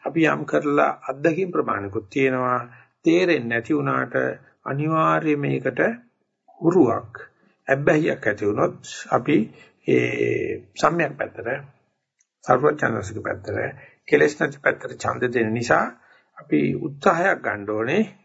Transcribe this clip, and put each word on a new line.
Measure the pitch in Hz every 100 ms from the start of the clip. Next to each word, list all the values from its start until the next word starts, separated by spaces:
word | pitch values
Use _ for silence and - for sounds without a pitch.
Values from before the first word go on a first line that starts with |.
අපි | - 151 156
යම් | 147 151
කරලා | 151 147 147 147 139
අත්දැකීම් | - 139 151 160 185
ප්‍රමාණිකුත් | 160 120 101 101 107 101
තියෙනවා. | 143 135 127 127 123 123 - _ _
තේරෙන්නේ | - 165 180 160 117
නැති | 117 117
වුණාට | 151 139 131 127 131 131 131 _ _
අනිවාර්යයෙන් | - 135 156 160 160 160 160 147
මේකට | 139 135 131 117 175 233 _ _ _ _ _ -
හුරුවක්, | 160 180 127 104 - - - _ _ _ -
ඇබ්බැහියක් | 139 151 156 156 - -
ඇති | 101 104
වුණොත් | 110 170 - - - -
අපි | 123 127 147 226 - - _
ඒ | - 64 60 60 117 - - 220 -
සම්‍යක් | - 151 170 151 143
පැත්තට, | - - 117 139 143 _ _ _ _ _ _ _ -
සර්වඥාන්සික | 131 147 151 127 113 101 107
පැත්තට, | 95 98 - 101 - - - _
කෙලෙස් | - 147 151 -
නැති | 156 -
පැත්තට | 143 131 - -
ඡන්ද | 120 123 123
දෙන | 123 110
නිසා | 113 120 156 233 - _ _ _ -
අපි | - 151 147 -
උත්සාහයක් | 156 - 196 165 190 165
ගන්න | - 104 101
ඕනේ. | 107 117 175 214 -